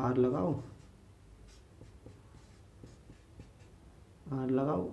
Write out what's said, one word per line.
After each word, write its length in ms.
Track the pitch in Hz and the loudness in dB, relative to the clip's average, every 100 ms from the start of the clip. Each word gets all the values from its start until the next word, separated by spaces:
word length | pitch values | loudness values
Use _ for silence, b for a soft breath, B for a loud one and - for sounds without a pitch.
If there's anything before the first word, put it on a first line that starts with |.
आर 160 | 123 127 | 2 4
लगाओ, 340 | 123 147 180 139 - - - - - - - - - - - - - - - - - - - - - - - - - - - - - - - - - - - - 156 | 4 4 2 0 -4 -16 -20 -20 -20 -20 -20 -20 -20 -20 -20 -20 -20 -20 -20 -20 -20 -20 -20 -20 -20 -20 -20 -20 -20 -20 -20 -20 -20 -20 -20 -20 -20 -20 -20 -14 -4
आर 180 | 135 127 | -2 2
लगाओ, 380 | 131 143 180 - | 4 4 2 0